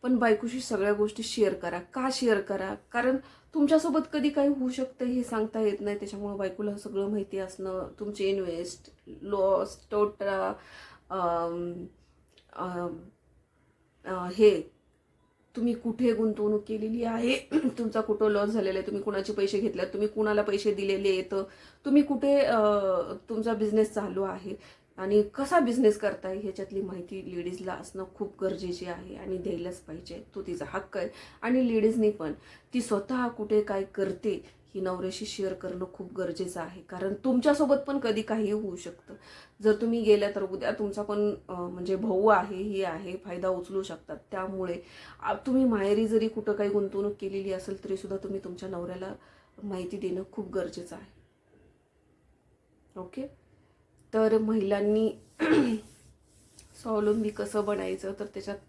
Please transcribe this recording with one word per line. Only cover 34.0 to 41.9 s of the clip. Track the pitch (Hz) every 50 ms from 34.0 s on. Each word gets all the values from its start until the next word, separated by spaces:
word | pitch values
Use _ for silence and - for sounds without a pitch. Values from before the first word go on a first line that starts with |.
| 190 190 185 - - 214 196 - - - - _ _ _ _
ही | 196
नवऱ्याशी | 185 185 185 180 190 185 185 - 214
शेअर | 208 - - 196 190 185
करणं | 185 - 185 180 180 185 185 -
खूप | - 190 180 -
गरजेचं | - 185 175 165 - 185 180 - 185
आहे, | 165 170 180 185 -
कारण | _ 196 180 190 196 202 - -
तुमच्यासोबत | 262 254 247 233 294 285 294 311 254 285
पण | 277 277 - 277 277
कधी | 277 233 214 214 214
काही | - 220 220 214 196
होऊ | 208 214 220 196 180
शकतं. | 180 - 175 175 - _ - 190 - - - - - - - _ _ 202
जर | 214 214 208
तुम्ही | 233 233 226 233 220
गेल्या | 214 208 208 202 202
तर | 202 202 196
उद्या | 190 185 190 - -
तुमचा | 226 - 214 202 196 208 208
पण, | 208 208 208 208 208 208 - - -
अ, | 185
म्हणजे | 180 175 175 180 180 180 180